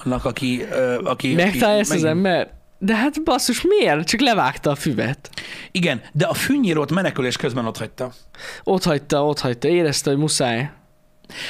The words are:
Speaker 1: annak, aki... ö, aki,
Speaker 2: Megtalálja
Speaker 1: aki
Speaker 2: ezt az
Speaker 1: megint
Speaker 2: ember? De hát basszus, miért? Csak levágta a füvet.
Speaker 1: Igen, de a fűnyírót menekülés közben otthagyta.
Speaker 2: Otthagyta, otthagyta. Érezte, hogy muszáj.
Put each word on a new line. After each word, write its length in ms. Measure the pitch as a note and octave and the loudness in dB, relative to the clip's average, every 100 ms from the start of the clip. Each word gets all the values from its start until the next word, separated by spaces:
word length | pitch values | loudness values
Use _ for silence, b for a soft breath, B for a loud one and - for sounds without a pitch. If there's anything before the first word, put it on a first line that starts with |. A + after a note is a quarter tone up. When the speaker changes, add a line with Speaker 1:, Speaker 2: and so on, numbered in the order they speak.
Speaker 1:
annak, 220 | B2+ B2 C3 | -4 -2 -2
aki... 360 | A2 B2+ B2 G#2+ | -2 -2 -4 -2
ö, 320 | C3 B2+ B2 | -2 0 0
aki, 300 | C3 B2 C3 | -2 -2 0
Speaker 2:
Megtalálja 340 | E3 F#3+ F3 A3 | 2 2 2 2
Speaker 1:
aki 80 | G#3 | 2
Speaker 2:
ezt 120 | G#3 | 2
az 100 | F3 | 2
Speaker 1:
megint 240 | D#3 E3 G3 | 2 2 2
Speaker 2:
ember? 280 | D#3+ - - - - | 0 -2 -8 -20 -4
De 180 | G3 G#3+ | 0 2
hát 280 | C#4+ D#4 | 0 0
basszus, 380 | D#4+ B3+ - A#3 | 0 0 0 0
miért? 460 | F4 G#4 G3 D3 F3 | 2 4 4 2 0
Csak 120 | G#3 | 0
levágta 500 | C4+ G3 C3 - D#3 | 2 2 0 0 -2
a 40 | C#3 | 0
füvet. 540 | E3 A2+ A#2 C#3 - B B B B | -2 -2 -2 -4 -10 B B B B
Speaker 1:
Igen, 300 | F#3+ E3+ A#2+ B | -2 0 -2 B
de 120 | D3 F3 | 0 0
a 80 | |
fűnyírót 580 | D3 - C#4+ G#3 D#3 C#3+ | 0 0 2 2 2 0
menekülés 460 | F3 E3+ - B2+ - | 0 0 0 -2 -2
közben 280 | C#3+ B2 A2+ | -4 -2 -4
otthagyta. 460 | - G#2+ - B2+ - - B B B | -6 -10 -8 -10 -10 -20 B B B
Speaker 2:
Otthagyta, 600 | - F#3 F3 C#3+ - D3 D3 | -2 0 2 0 0 2 2
otthagyta. 420 | C#3+ C3 A#2+ C#3+ | 0 -2 0 2
Érezte, 420 | F3 D#3 C3+ D3+ | 4 2 0 0
hogy 100 | C#3 | 2
muszáj. 520 | D3+ - B2+ A#2 C#3+ - _ _ _ _ - B | 2 0 0 0 -4 -8 _ _ _ _ -20 B